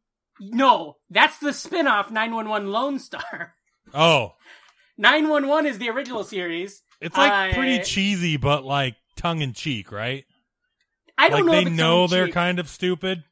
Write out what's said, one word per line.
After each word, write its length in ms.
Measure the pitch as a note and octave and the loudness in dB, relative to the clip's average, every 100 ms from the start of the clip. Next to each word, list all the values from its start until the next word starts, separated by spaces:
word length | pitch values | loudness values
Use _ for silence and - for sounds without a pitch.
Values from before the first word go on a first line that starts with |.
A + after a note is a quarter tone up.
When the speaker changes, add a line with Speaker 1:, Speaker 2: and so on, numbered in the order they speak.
| _ _ _ _ | _ _ _ _
Speaker 1:
No, 580 | G3+ A#3 C4+ G#3+ D#3 - _ | -8 0 2 2 0 -16 _
that's 280 | F#3+ D4 - | 2 2 2
the 120 | D4 | -4
spin-off 580 | C#4 - F4+ C#4 G#3 G3 | -4 -4 -2 2 0 0
nine 240 | A3 A3+ | -4 -4
one 140 | A3+ G#3+ | -4 -4
one 180 | G#3+ G3 | -4 -2
Lone 280 | G#3+ C#4 C#4 | -4 -4 -6
Star. 560 | - - - F3+ E3+ _ | -10 -14 -12 -12 -14 _
<laughs> 40 | _ _ _ | _ _ _
Speaker 2:
Oh. 420 | C#3 E3 D3 G2+ _ _ - _ _ _ - | 2 4 4 2 _ _ -20 _ _ _ 2
Speaker 1:
Nine 300 | G#3+ D4+ D#4 | 4 6 4
one 220 | D4 C#4 | 2 2
one 160 | D4+ D4+ | 2 0
is 120 | G#3 | -2
the 120 | A#3 | -6
original 340 | A#3 B3+ A#3 | -6 -6 -8
series, 580 | F#3+ G3 F3+ E3 G3 - _ _ | -8 -6 -6 -6 -8 -12 _ _
Speaker 2:
It's, 160 | E3 F#3 | -8 2
like, 140 | F#3+ G3+ F#3+ | 2 2 0
Speaker 1:
Uh, 20 | A#3 | 0
Speaker 2:
pretty 280 | C4 A#3+ | 0 0
cheesy, 540 | G3 G3 G3 G3 F3 D3 | -2 -2 0 0 0 0
but, 260 | C#3+ D3 | 0 0
like, 320 | C3 C#3+ C3+ A2+ _ - | 0 -2 -2 -6 _ -8
tongue 260 | F3 E3 | -4 -2
in 120 | C#3 | -4
cheek, 380 | A2+ D#3 A#2 - | -6 -6 -6 -6
right? 320 | G#2 A#2 C3+ - _ _ _ _ _ _ _ _ - | -8 -6 -8 -12 _ _ _ _ _ _ _ _ 2
Speaker 1:
I 120 | D4+ | 4
don't 100 | A4+ | 4
Speaker 2:
Like, 60 | E4+ | 4
Speaker 1:
know 60 | |
Speaker 2:
they 100 | D#4+ | 4
Speaker 1:
if 60 | F3 | 2
it's 80 | E3 | 2
Speaker 2:
know 160 | D#3+ F3 | 2 4
Speaker 1:
tongue 80 | |
in 60 | F3+ | 4
Speaker 2:
they're 140 | F#3 F3+ | 2 0
Speaker 1:
cheek. 60 | |
Speaker 2:
kind 260 | F3 F3 F3+ | 0 -2 -2
of 100 | D#3+ | -6
stupid. 540 | - F3+ F3+ F#3 F#3 - | -4 -2 -2 -4 -6 -10